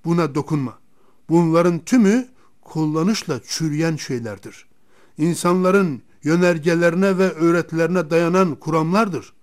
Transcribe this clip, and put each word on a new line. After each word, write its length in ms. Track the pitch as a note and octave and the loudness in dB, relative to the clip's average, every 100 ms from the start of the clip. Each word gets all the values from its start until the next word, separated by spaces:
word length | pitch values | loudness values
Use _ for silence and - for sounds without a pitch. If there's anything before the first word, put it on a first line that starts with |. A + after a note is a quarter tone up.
| D#3+ | 0
buna 300 | E3+ D#3 C#3 | 0 0 -4
dokunma." 440 | C#3 D3+ B2+ - _ _ _ _ - | -4 -4 -4 -10 _ _ _ _ 0
Bunların 500 | E3 E3 E3 F3 E3+ | 2 4 2 2 -2
tümü 480 | - B3 G3 A#3 B3 _ _ _ | 0 4 4 2 -2 _ _ _
kullanışla 800 | - D#3 D#3 D#3 F3 A3 - B2+ - | -12 -4 -2 0 -2 -4 -6 -8 -8
çürüyen 480 | - D#3+ D3 E3 D3+ | -6 -4 -2 -2 -4
şeylerdir. 720 | - B2+ A2+ G2 - - - - _ - - - | -6 -8 -8 -12 -16 -20 -20 -20 _ -20 -20 -4
İnsanların 840 | D#3 D#3+ F3 F#3 F#3 G3 F#3 A#2+ - - | -2 0 0 2 2 2 0 -4 -14 -8
yönergelerine 960 | C#3+ E3+ F3+ E3 D#3 E3+ E3+ E3+ G3 F#3 | -2 2 2 2 0 2 2 2 0 2
ve 140 | F#3+ | -2
öğretilerine 760 | D#3 E3+ E3+ D#3+ D#3+ E3 F3+ D#3 | 2 2 2 -2 -2 0 0 0
dayanan 460 | E3 E3+ F#3 F#3 C3+ | 0 2 2 0 -2
kuramlardır. 760 | - D#3+ D#3+ G3 A3 D3 - _ | -4 -2 0 0 -2 -4 -12 _